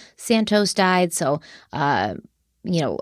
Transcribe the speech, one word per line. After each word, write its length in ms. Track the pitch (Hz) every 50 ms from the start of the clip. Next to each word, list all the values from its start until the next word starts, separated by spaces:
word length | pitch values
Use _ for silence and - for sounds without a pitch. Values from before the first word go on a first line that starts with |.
| - - _
Santos 580 | - - - 233 226 220 - 208 208 208 185 -
died. 380 | - 190 185 185 180 180 170
So, 280 | - - 170 135 143 147 - - - - - -
uh, 420 | - 139 143 143 139 95 95 107 87 - - - _ _ _ _ _ _
you 180 | - - 180 165
know, 160 | 147 117 73 -